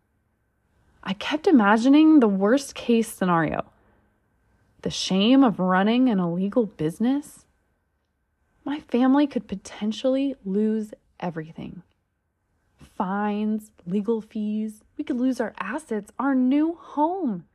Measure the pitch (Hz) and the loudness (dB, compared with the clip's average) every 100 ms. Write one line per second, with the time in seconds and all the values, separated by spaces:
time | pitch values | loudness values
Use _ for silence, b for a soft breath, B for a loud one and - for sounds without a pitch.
0 | _ _ _ _ _ _ _ _ _ _ | _ _ _ _ _ _ _ _ _ _
1 | - 196 - 302 403 294 202 220 247 294 | -10 -10 -6 -2 4 4 6 4 6 6
2 | 311 311 226 190 202 269 - - - 233 | 8 6 6 2 2 2 -2 -10 0 0
3 | 214 - 185 170 156 52 - _ _ _ | 0 -2 0 0 0 -4 -8 _ _ _
4 | _ _ _ _ _ _ _ _ - - | _ _ _ _ _ _ _ _ -10 -8
5 | - 190 214 269 277 180 185 185 202 240 | -2 0 4 6 4 2 0 2 2 2
6 | 262 196 175 170 196 254 208 - 156 175 | 2 0 -2 -2 -2 -2 -2 -2 -6 -2
7 | 233 285 294 - _ _ _ _ _ _ | -2 -2 -6 -20 _ _ _ _ _ _
8 | _ _ _ _ _ _ 277 294 - 240 | _ _ _ _ _ _ -8 -8 -4 0
9 | 262 277 285 247 - 196 - - 214 214 | 2 4 2 -2 -8 -12 -14 -8 -6 -2
10 | 262 269 277 254 196 196 214 220 214 - | -2 0 -2 -6 -4 -2 -2 -2 -6 -14
11 | _ - 175 160 156 - - 180 - _ | _ -12 -10 -10 -14 -14 -16 -16 -20 _
12 | _ _ _ _ _ _ _ _ - - | _ _ _ _ _ _ _ _ -18 -8
13 | 190 196 208 208 214 214 214 _ 175 202 | -6 -4 -4 -4 -4 -6 -8 _ -6 -6
14 | 202 226 214 220 214 214 220 214 _ - | -4 -6 -6 -8 -6 -6 -8 -12 _ -12
15 | 302 254 254 247 226 - 190 277 - 214 | -8 -2 -2 -2 -6 -8 -10 -10 -8 -8
16 | 202 - 269 262 254 285 320 339 - - | -8 -6 -2 0 2 0 -2 -6 -10 -4
17 | 302 381 302 185 - | -2 -2 -4 -6 -10